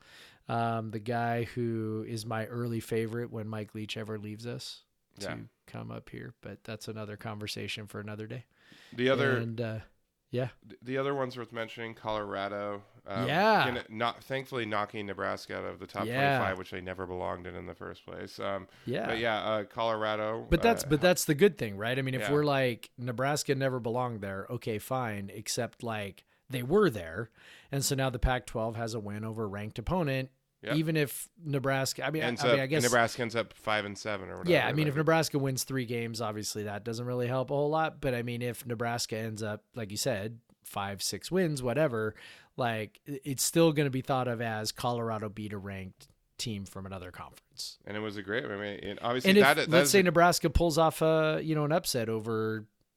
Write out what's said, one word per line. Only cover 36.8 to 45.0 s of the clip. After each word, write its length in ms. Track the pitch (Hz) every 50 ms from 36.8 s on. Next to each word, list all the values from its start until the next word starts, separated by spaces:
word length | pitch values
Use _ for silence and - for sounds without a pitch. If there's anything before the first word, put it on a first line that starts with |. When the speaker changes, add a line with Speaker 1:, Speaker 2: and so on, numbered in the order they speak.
| 101
Speaker 1:
doesn't 200 | 117 113 113 123
really 220 | 123 123 123 123
help 240 | 120 127 131 131 110
a 40 | 143
whole 140 | 143 147 147
lot. 300 | 151 156 160 156 160 160
But, 140 | 143 139 123
I 80 | 120
mean, 200 | 120 120 120 117
if 220 | 123 123 117 - -
Nebraska 520 | 120 120 110 120 117 120 120 - - 117
ends 260 | 110 113 113 107 104
up, 220 | 110 107 107 107 _ _ -
like 160 | 120 113 95
you 60 | 101
said, 420 | 104 - 139 123 98 98 113 117 113 _ _ - _
five, 400 | - - - 104 98 98 101 92
six 300 | - - - 98 - -
wins, 320 | 160 185 185 160 151 135 127
whatever, 500 | 123 117 139 160 151 120 110 110 107 104 - - - - - - _ -
like, 440 | - 131 120 113 110 107 101 _ - - -
i-, 100 | 143 131 -
it's 180 | 147 135 120
still 300 | - - - 165 165 165
gonna 180 | 156 147 147 139
be 120 | 123 131
thought 260 | 123 - 143 131 127 123
of 120 | 120 113
as 300 | 117 113 110 107 107 110
Colorado 560 | - - - 123 120 117